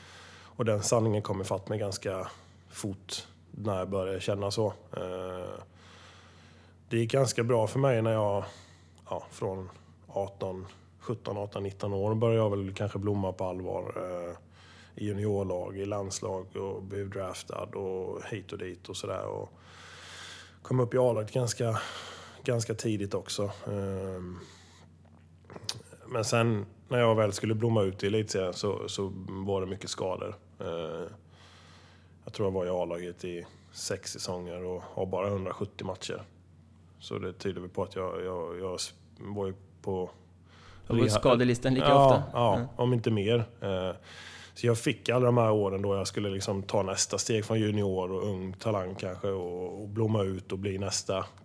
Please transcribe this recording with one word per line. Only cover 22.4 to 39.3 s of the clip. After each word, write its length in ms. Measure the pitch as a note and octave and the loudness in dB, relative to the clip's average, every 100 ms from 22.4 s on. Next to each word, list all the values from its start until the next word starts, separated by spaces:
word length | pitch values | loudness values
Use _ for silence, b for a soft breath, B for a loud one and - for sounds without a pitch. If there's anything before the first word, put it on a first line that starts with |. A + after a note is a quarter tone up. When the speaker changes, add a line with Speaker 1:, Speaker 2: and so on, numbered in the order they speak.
Speaker 1:
ganska 300 | - A#2 A2+ | 0 0 0
tidigt 400 | G#2+ A#2 G#2+ G2 | -2 0 0 -2
också. 380 | G2 - - G2+ - - | -4 -4 -2 -2 -4 -6
Ehm, 720 | G2+ G2 G2 F#2+ F#2+ F2+ F#2 B B B B B - - - - - - - - - - - - | -4 -2 -4 -4 -6 -8 -12 B B B B B -20 -20 -20 -20 -20 -18 -18 -8 -8 -8 -20 -4
men 180 | A#2+ G#2+ | -2 2
sen 400 | A#2+ A#2 G#2+ G2+ - - | 4 4 2 -2 -12 -2
när 120 | B2+ | 4
jag 160 | A#2+ A2 | 6 6
väl 180 | G#2+ | 4
skulle 220 | F#2+ A2 A2 | 2 0 2
blomma 260 | A#2+ A2+ | 4 4
ut 200 | F#2+ F#2+ | 4 2
i 40 | G2+ | 0
elitserien 460 | A2 G#2 G2+ F#2 | 2 0 0 0
så, 340 | F2 G#2 F#2+ F#2 | 0 -2 -2 -4
så 240 | G2 G2 F#2+ F#2+ | -4 -4 -4 -8
var 340 | F#2+ G2 G2 | -6 -2 0
det 60 | F#2 | -2
mycket 220 | F#2+ - | -6 -8
skador. 460 | - F#2 F#2 G2 G2 - - | -4 -2 -2 -6 -10 -16 -10
Eh, 480 | F#2+ E2+ D#2+ E2 E2+ G2+ - b b b b b b b b b | -6 -4 -4 -6 -8 -12 -20 b b b b b b b b b
jag 100 | - | -14
tror 140 | - G2+ | -2 0
jag 40 | |
var 120 | F#2+ F2+ | 2 0
i 40 | |
A-laget 560 | F2+ F2 E2+ F2+ F2 F#2 | 0 0 -2 -6 -8 -8
i 200 | F2 E2 b b | -8 -10 b b
sex 400 | - - G2 - | -10 -6 -6 -6
säsonger 520 | - - F2+ F2+ F2 | -8 -6 -6 -6 -8
och 180 | F2+ F2+ - | -6 -6 -8
har 120 | - F#2+ | -4 -2
bara 240 | F#2 G2 | 0 0
hundrasjuttio 560 | G2+ F#2 - G2 - F#2+ | 0 -2 -4 -6 -6 -8
matcher. 380 | F#2 - F2+ - - - - - - - - | -8 -6 -8 -10 -20 -20 -20 -20 -20 -20 -20
Så 180 | - G#2+ | -8 -4
det 140 | G2 | -4
tyder 280 | F2+ G2+ F#2 | -4 -6 -4
väl 80 | F2+ | -6
på 140 | - | -4
att 120 | F2+ - | -4 -2
jag, 280 | F#2 F2 | -4 -4
jag, 360 | F#2 F2+ E2+ F2 | -4 -4 -6 -6
jag 160 | F#2 F2+ | -6 -4
s-, 180 | - - - - | -6 -10 -20 -16
var 280 | G2+ | -8